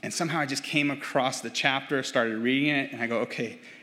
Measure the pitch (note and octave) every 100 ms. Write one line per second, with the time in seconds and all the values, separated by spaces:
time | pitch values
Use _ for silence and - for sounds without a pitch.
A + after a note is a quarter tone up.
0 | A2+ - E3 D#3+ C#3+ C3+ - D3+ C#3+ C#3
1 | - C#3+ B2+ C3 A#2 - C#3 C3+ C3+ C#3
2 | B2 C3+ A#2 A2 A#2+ C3+ D3 C#3+ C3+ A#2
3 | A#2 A#2 A#2+ - A2+ - - -